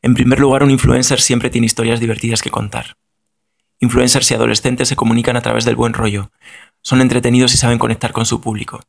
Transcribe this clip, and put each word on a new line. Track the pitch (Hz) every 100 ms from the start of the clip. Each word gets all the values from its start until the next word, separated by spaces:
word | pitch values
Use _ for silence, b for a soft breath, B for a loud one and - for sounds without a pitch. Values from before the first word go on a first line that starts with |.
En | 117
primer | 123 123 135
lugar, | 139 135
un | 143
influencer | 135 - 123 127 135
siempre | - 120 123
tiene | 120 117
historias | - 113 117
divertidas | 117 110 117 113
que | -
contar. | - 107 117 117 - _ _ _ _ _ _ _ _
Influencers | 123 120 123 127 -
y |
adolescentes | 113 117 113 - 123 127
se | 127
comunican | 117 117 117 123
a |
través | 117 113
del | 113 113
buen | 117
rollo. | 113 110 104 98 B B B B _
Son | - 127
entretenidos | 127 123 120 123 127
y | -
saben | 120 120
conectar | 113 113 120
con | - 113
su | 117
público. | - 107 107 -